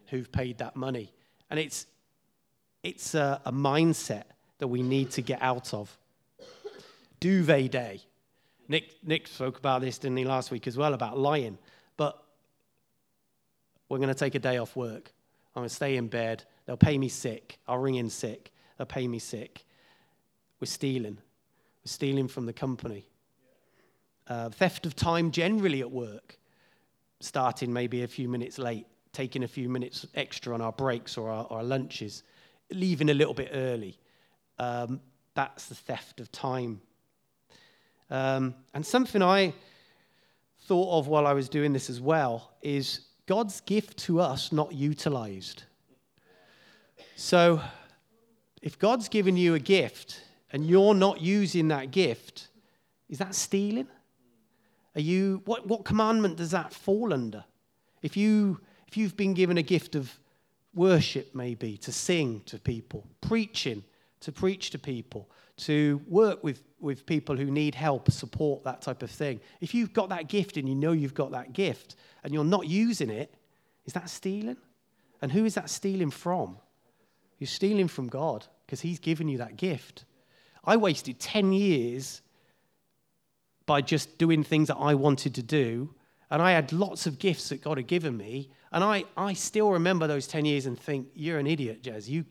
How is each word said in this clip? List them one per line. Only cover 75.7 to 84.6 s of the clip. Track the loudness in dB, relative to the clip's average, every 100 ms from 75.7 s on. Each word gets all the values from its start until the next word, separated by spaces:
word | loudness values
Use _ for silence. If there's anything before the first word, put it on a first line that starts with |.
| -4 -2 0 -2
from? | -2 -2 -2 -4 -8 _ _ _ _ _ _ _ _
You're | -8
stealing | -2 2 4 2
from | -2 -6
God | -4 -4 -4 -8 _ -12
'cause | -8
he's | -6 -4
given | -2 -2 -2
you | -4
that | -6 -6
gift. | -4 -4 -8 -20 -20 _ _ _ _ _
I | 2 4
wasted | 4 2 -4 -10
ten | -2 2 4
years | 4 4 4 2 -4 -8 -12 _ _ _ _ _ _ _ _ _ _ _ _ _ _ 0
by | 2
just | 2 0 0 0
doing | 4 4
things | 4 4